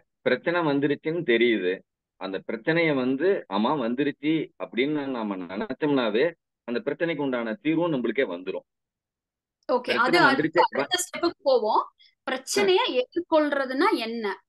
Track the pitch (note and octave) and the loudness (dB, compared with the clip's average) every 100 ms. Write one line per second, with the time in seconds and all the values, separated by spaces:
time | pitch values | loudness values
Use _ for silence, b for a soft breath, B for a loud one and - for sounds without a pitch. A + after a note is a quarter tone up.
0 | - _ - B2+ F3+ F3 D#3+ C#3 C#3+ C#3+ | -2 _ -2 0 0 0 2 2 0 -2
1 | D#3 E3+ - A#2 A#2+ A2 F2+ F#2 _ _ | -4 -2 2 4 4 2 0 -2 _ _
2 | _ - F#2+ F#2+ - A2+ A2+ E3 E3 C#3 | _ -12 -8 -8 -6 -6 -2 0 2 0
3 | B2+ C3+ F3 F#3+ - G2 A2+ D3+ A2+ B2+ | 0 0 0 0 -2 -2 0 0 -2 -2
4 | D3 C#3 D3+ D#3+ - - F#2 G#2 C#3 D3+ | -2 -2 -2 -2 -2 -10 -6 -2 0 -2
5 | C#3 B2 G#2+ F#2 F2 F#2+ A3+ B2+ D3+ C#3 | -4 -4 -4 -6 -8 -8 -8 -4 0 0
6 | A#2 G#2 D3+ E3+ _ _ - A#2+ - C#3+ | 2 2 0 -2 _ _ -8 -6 -4 -4
7 | E3+ D#3+ C#3 B2 A#2 G#2+ D3 D#3+ F3 C#3+ | -4 -2 -2 -2 -4 -4 -2 0 0 0
8 | A#2 A#2 A#2 F2 F#2 F2+ - _ _ _ | -2 -2 -4 -4 -8 -10 -10 _ _ _
9 | _ _ _ _ _ _ - B3 B3 A#3+ | _ _ _ _ _ _ -2 -2 0 0
10 | A#3+ F4 D4 C4+ - E4+ A#5+ - - - | 4 6 6 4 2 2 2 0 -2 -4
11 | - - E4+ - C#4+ B3+ G#3+ A#3+ - _ | -4 -4 -4 -2 2 2 2 0 -2 _
12 | b b - C4 - G4 G4 F#4 A#4 B3+ | b b -8 -8 -2 2 4 4 2 0
13 | B3+ E4+ - D#4+ D4 C#4 C4 C4 G4 D#4 | -2 -4 2 2 4 0 -2 0 2 0
14 | A3+ A#3 G#3 G3 | -2 -4 -4 -6